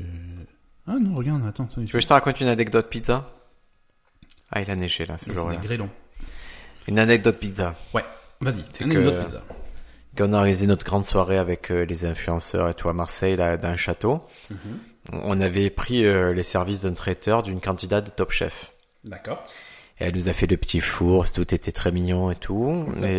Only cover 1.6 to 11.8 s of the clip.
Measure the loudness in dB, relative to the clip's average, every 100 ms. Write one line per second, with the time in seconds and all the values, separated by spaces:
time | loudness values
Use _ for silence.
1.6 | -6 -6 -2 0 6 6 4 0 2 2
2.6 | 4 2 2 -4 0 0 -2 -20 _ _
3.6 | _ _ _ _ _ _ -20 -20 _ -6
4.6 | -4 -4 -2 -4 -6 -8 -6 -4 -4 -4
5.6 | -4 -6 -6 -12 -20 -14 -14 -14 -16 -18
6.6 | -20 -14 0 4 6 8 6 2 -4 -2
7.6 | -4 -4 -4 -4 -4 -14 -20 -6 -4 -4
8.6 | -8 -6 0 4 4 2 -4 -8 -12 -12
9.6 | -12 -12 -14 -20 -12 0 4 6 4 4
10.6 | 4 4 2 0 2 2 4 2 2 -2
11.6 | 0 0